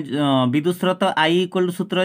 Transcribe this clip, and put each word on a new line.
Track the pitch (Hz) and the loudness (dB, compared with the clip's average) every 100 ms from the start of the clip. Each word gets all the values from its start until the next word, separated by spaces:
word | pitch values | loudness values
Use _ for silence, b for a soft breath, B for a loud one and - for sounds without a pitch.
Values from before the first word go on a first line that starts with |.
ଅ, | 143 139 143 131 127 | -2 -2 0 2 2
ବିଦ୍ୟୁତ | 143 165 175 | 0 -2 -2
ସ୍ରୋତ | 185 180 190 | -2 0 0
I | 156 160 175 180 | 2 2 2 0
equal | 190 180 | 0 -2
to | 175 | -2
ସୂତ୍ର | 196 185 | -4 -2